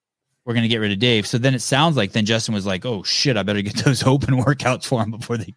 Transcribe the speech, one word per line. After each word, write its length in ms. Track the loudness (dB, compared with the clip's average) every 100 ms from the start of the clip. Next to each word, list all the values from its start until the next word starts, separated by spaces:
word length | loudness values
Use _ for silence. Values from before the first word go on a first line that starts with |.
| _ _ _ _
we're 100 | -4
gonna 140 | 0 2
get 80 | 0
rid 140 | 0
of 80 | 2
Dave." 260 | 2 2 0
So 100 | 0
then 140 | 0 0
it 40 |
sounds 340 | 0 2 2 2
like 160 | 0
then 120 | 0
Justin 300 | 2 0 0
was 100 | -2
like, 220 | -2 -4 -4
"Oh 160 | -6
shit, 340 | -4 -2 0 0
I 60 |
better 200 | 0 -2
get 120 | -2 0
<laughs> 80 |
those 200 | 0 2
open 320 | 2 2 2 2
workouts 440 | 2 0 0 -2
for 180 | -2 -2
him 80 | -2
before 260 | -6 -6 -6
they 140 | -6